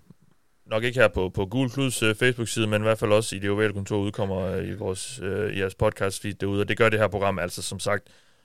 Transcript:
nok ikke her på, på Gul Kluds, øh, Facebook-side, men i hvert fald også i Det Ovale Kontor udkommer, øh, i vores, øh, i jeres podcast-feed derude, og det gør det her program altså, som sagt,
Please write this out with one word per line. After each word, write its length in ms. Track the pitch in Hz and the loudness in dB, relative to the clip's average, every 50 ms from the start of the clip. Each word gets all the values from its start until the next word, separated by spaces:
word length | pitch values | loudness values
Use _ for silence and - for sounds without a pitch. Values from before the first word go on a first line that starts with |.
| _ _ - _ _ _ _ _ _ _ _ _ _ | _ _ -20 _ _ _ _ _ _ _ _ _ _
nok 180 | - 113 110 113 | -6 -4 -4 -2
ikke 160 | 127 120 127 | -2 2 4
her 80 | 117 104 | 4 4
på, 220 | - - 92 90 | 4 2 -2 -2
på 160 | - - 98 | -2 -2 -4
Gul 240 | 95 101 127 135 123 | -2 0 -2 -2 0
Kluds, 340 | - 139 135 131 - - 117 | -2 -2 -2 -2 0 0 0
øh, 120 | 110 107 | 0 2
Facebook-side, 520 | - 123 127 123 120 120 104 - 120 113 107 | 2 2 0 2 0 -4 -4 -2 -2 0 0
men 140 | 107 104 | 0 2
i 20 | 107 | 2
hvert 160 | 110 110 107 | 2 2 2
fald 120 | 117 110 | 2 4
også 240 | 104 107 110 - 101 | 4 4 4 0 -4
i 40 | 98 | -4
Det 100 | 98 101 | -2 0
Ovale 240 | 101 104 107 107 98 | 2 2 2 0 0
Kontor 240 | 98 98 - 107 104 | -2 -4 -2 -2 0
udkommer, 440 | 98 104 104 - 104 98 95 92 | 0 -2 -2 -2 -4 -2 -2 -2
øh, 260 | 95 92 92 95 92 95 | -2 -2 -2 -4 -4 -4
i 60 | 95 | -6
vores, 460 | 101 104 98 92 92 - - - - - | -6 -4 -4 -4 -6 -8 -10 -10 -8 -6
øh, 300 | 98 98 98 101 101 101 | -4 -2 -2 -2 -2 -2
i 60 | 98 | -2
jeres 160 | 95 95 92 - 110 | -2 -2 0 2 2
podcast-feed 500 | 107 107 - 101 98 95 - - 104 95 | 0 2 0 -2 -2 -2 -4 -6 -8 -6
derude, 280 | - - 98 98 101 | -4 -2 0 2 0
og 60 | 101 95 | 2 0
det 100 | 107 - | 2 4
gør 120 | 117 113 | 6 4
det 100 | 107 107 | 6 4
her 80 | 107 98 | 2 2
program 320 | 95 101 98 98 98 90 | 2 2 2 2 2 0
altså, 220 | 87 90 - - | -2 -4 -6 -6
som 180 | 92 - 104 92 | -8 -8 -6 -4
sagt, 240 | - 101 101 98 - - - - _ _ _ _ | 0 0 0 0 -2 -8 -20 -20 _ _ _ _